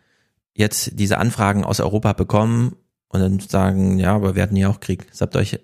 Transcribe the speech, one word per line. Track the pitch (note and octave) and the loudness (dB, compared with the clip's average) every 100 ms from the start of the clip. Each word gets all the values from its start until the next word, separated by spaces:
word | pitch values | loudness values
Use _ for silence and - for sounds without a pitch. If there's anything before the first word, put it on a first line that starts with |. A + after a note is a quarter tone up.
| _ _ _ _ _ | _ _ _ _ _
jetzt | - G#2+ - A#2 | -2 0 0 -6
diese | A2 G2+ - | -2 0 2
Anfragen | A2+ - G2+ G2+ | 0 0 0 2
aus | - G2 | 0 0
Europa | - G#2 G#2+ | 0 0 0
bekommen | G2+ G#2+ G#2 A2+ A#2 B2 - _ _ _ | 0 0 2 2 2 0 -4 _ _ _
und | F#2+ | 0
dann | F#2+ G2 | 0 0
sagen, | - F#2+ G2 F#2+ F#2+ F#2 | -2 0 2 2 2 2
ja, | F2+ | 2
aber | G#2 G2 | 2 0
wir | F#2+ | 0
hatten | G2 F#2+ | 0 2
ja | G2 | 0
auch | G2 | 0
Krieg. | - F2+ - | -4 -6 -8
Es | - | -6
habt | G2 - | -4 -2
euch, | G2+ - | -2 -4